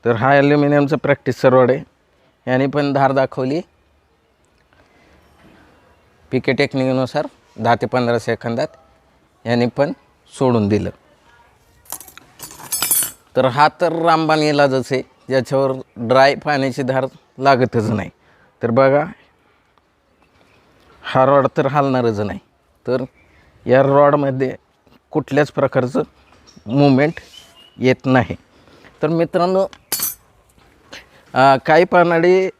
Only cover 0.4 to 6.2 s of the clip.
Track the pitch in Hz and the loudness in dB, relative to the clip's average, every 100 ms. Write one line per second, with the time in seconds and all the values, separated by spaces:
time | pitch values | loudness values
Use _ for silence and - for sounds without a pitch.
0.4 | 139 147 143 147 143 123 143 139 - 120 | 4 2 2 0 0 -2 -2 -2 -2 0
1.4 | 135 127 123 135 143 _ _ _ _ _ | 2 4 4 0 -6 _ _ _ _ _
2.4 | - 127 135 139 143 139 135 135 131 - | -4 -2 0 -2 -2 0 0 0 -2 -4
3.4 | 131 156 - _ _ _ _ _ _ _ | -6 -6 -8 _ _ _ _ _ _ _
4.4 | _ _ _ _ _ _ _ _ _ _ | _ _ _ _ _ _ _ _ _ _
5.4 | - _ _ _ _ _ _ _ | -20 _ _ _ _ _ _ _